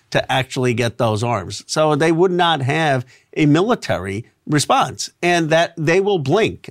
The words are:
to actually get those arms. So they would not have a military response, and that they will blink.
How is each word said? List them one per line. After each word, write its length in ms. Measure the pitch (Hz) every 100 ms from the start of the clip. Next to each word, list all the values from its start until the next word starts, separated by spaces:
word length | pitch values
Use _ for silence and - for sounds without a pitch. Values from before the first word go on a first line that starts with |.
| _
to 200 | 139 -
actually 440 | 131 127 - 127
get 240 | 120 120 -
those 260 | 120 107
arms. 400 | 117 113 87 110 -
So 300 | 156 156 147
they 160 | 160
would 200 | 165 185
not 280 | 175 175 160
have 460 | 127 156 160 135 127 - _
a 120 | - 151
military 800 | 151 202 233 - 87 95 98 - _ -
response, 640 | 147 - 269 160 - - -
and 260 | 175 175 160
that 220 | 160 170 -
they 220 | 151 190
will 180 | 196 190
blink. 500 | 131 190 175 - -